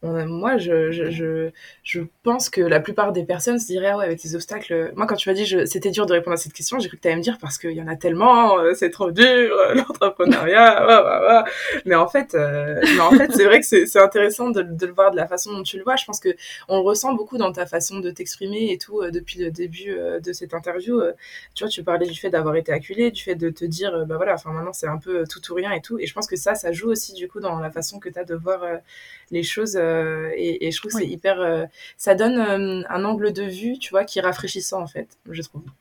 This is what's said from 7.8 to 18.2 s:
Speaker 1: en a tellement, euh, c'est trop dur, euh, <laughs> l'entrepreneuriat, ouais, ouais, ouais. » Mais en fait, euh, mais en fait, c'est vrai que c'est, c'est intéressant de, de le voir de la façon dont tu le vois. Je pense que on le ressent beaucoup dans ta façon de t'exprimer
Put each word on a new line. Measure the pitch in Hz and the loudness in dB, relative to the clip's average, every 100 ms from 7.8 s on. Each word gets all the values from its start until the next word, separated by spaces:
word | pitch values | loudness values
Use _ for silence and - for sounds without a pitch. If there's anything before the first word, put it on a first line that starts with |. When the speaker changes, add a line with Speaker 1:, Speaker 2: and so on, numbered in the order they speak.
Speaker 1:
en | 160 | -8
a | 160 | -4
tellement, | 175 165 226 240 233 185 | -2 4 6 8 6 4
euh, | 170 | 4
c'est | 170 180 | 2 -2
trop | - 190 | -2 -4
dur, | 170 247 | 6 6
euh, | 247 240 - - | 6 4 4 4
<laughs> | 254 | 4
l'entrepreneuriat, | 247 - 202 - 180 - 160 202 226 208 - | 0 0 0 2 4 4 4 8 8 8 8
ouais, | 226 | 8
ouais, | - - - 226 220 | 8 4 6 6 6
ouais. » | - - 294 185 | -6 -4 -4 2
Mais | |
en | 170 175 | 2 4
fait, | 277 277 | 0 0
euh, | 165 147 143 147 151 | 0 0 -2 -4 0
mais | 320 233 | 2 4
en | 170 | 8
fait, | 254 302 | 8 8
c'est | 254 202 | 6 8
vrai | 220 | 8
que | - | 8
c'est, | 208 170 | 4 4
c'est | 208 | 6
intéressant | 196 208 208 214 247 | 6 6 2 2 -2
de, | 214 | -2
de | 175 165 180 | -4 -4 -6
le | |
voir | 180 196 | 4 4
de | 180 | 4
la | 165 | -2
façon | 175 208 202 | -4 -6 -8
dont | |
tu | 190 190 | -8 -8
le | |
vois. | 196 262 | -2 -2
Je | - | -4
pense | 208 | -6
que | 190 175 - - - | -4 -4 -8 -20 -4
on | 190 | 0
le | |
ressent | 190 208 254 | 2 0 0
beaucoup | 247 214 254 | -2 -4 -2
dans | 196 | -2
ta | 180 175 | -2 -4
façon | 165 175 196 | -4 -4 -6
de | 180 | -8
t'exprimer | 180 | -10